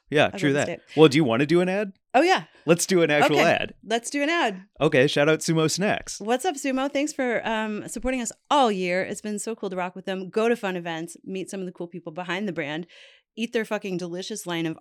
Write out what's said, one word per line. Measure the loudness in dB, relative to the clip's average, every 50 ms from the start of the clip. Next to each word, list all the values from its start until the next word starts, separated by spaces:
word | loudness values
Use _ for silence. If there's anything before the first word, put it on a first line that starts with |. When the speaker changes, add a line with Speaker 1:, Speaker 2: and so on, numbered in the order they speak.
| _ -2
Speaker 1:
Yeah, | 2 2 2
Speaker 2:
Of | 2 0 0
Speaker 1:
true | 0 0
Speaker 2:
Golden | 2 0 0 -2
Speaker 1:
that. | -4 -10 _
Speaker 2:
State. | -2 6 8
Speaker 1:
Well, | 8 8
do | 8 6
you | 2
wanna | 4 2 2 2
do | 2 2 2
an | 2 2
ad? | -2 -4 -4 -6 -10 _ _ _ 2
Speaker 2:
Oh, | 4
yeah. | 4 4 2 2 0 -8 _ _ 2
Speaker 1:
Let's | 2 4 4 4
do | 2 4 4
an | 4 4
actual | 4 4 4 4 6 4
Speaker 2:
Okay. | 4
Speaker 1:
ad. | 4 4 2 0 -4 -8 _ -8
Speaker 2:
Let's | -4 -4 -4 -4 -4
do | -4 -2
an | -2 0
ad. | 0 0 0 -2 -2 -6 -12 _ -4 0
Speaker 1:
Okay, | 0 4 4 4 4 4
shout | 4 2 4 4
out | 2 2
Sumo | 2 0 2 2 2 0
Snacks. | 0 0 -2 -2 -2 -2 -4 -10 -12 -8
Speaker 2:
What's | -4 -2 -2 -2 -2
up, | -4 -4
Sumo? | -4 -4 -4 -2 -2 -2 -2
Thanks | -2 -2 -2 -4
for, | -4 -4 -2 -2 -2 -2 -2
um, | -2 -4 -4 -4 -4 -6 -8 -8 -10
supporting | -10 -6 -4 -4 -4 -4
us | -6 -8 -10 _ _ 0
all | 2 4 4 2
year. | 2 0 -2 -2 0 -2
It's | -2 -4 -6 -8
been | -8 -8 -8 -6
so | -6 -8 -8
cool | -6 -8 -6
to | -6
rock | -6 -6 -6 -8
with | -10 -8
them. | -8 -6 -6 -6 -4
Go | -2 0 2 2
to | 0
fun | 0 -2 -4 -4
events, | -4 -6 -6 -8 -8 -10 -12 -14 -16 -12
meet | -10 -8 -8 -8 -8
some | -10 -10
of | -10
the | -10
cool | -10 -12 -12 -12
people | -12 -14 -14 -12
behind | -12 -10 -8 -6 -4 -4 -4
the | -6
brand, | -6 -6 -6 -6 -6 -8 -10 -12 -16 -20 -20 -20 -20 _ _ _ -10
eat | -8 -8 -4
their | -2 -4 -2
fucking | -2 -6 -6 -6 -4 -6
delicious | -6 -6 -6 -8 -8 -10 -10 -10 -10 -8
line | -6 -4 -4 -2
of | -4 -6 -6